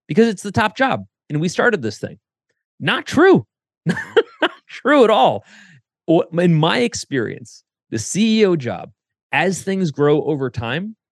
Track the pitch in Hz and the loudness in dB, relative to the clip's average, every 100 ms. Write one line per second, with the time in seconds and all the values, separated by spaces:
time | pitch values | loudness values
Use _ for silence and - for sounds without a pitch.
0 | _ 160 233 196 208 214 214 214 262 117 | _ 2 2 0 -4 -2 -2 -2 -2 -2
1 | 95 _ _ 147 170 - 240 208 113 - | -8 _ _ -4 -4 0 0 0 -4 -8
2 | 95 80 _ _ _ _ _ _ 147 254 | -12 -14 _ _ _ _ _ _ -4 -4
3 | - - 381 262 - _ _ _ - 906 | -4 2 4 4 2 _ _ _ -6 -6
4 | 855 - - - - - _ - 240 294 | 0 -2 -2 -4 -6 -6 _ -6 2 4
5 | 214 220 226 104 - - - 147 _ _ | 4 4 2 0 -8 -20 -20 _ _ _
6 | - 165 - 165 180 160 160 208 240 - | 0 0 2 0 2 4 2 2 0 -4
7 | - 139 104 98 123 - _ _ _ 113 | -6 -6 -6 -8 -16 -20 _ _ _ -8
8 | - 175 220 220 202 165 120 90 80 _ | -6 -2 2 2 2 2 -4 -8 -12 _
9 | _ _ _ 135 175 175 - 190 175 139 | _ _ _ -2 0 -2 -4 -2 -2 0
10 | 143 147 135 151 131 - 117 143 208 220 | 2 2 0 -4 -6 -6 -6 -6 -8 -14
11 | _ | _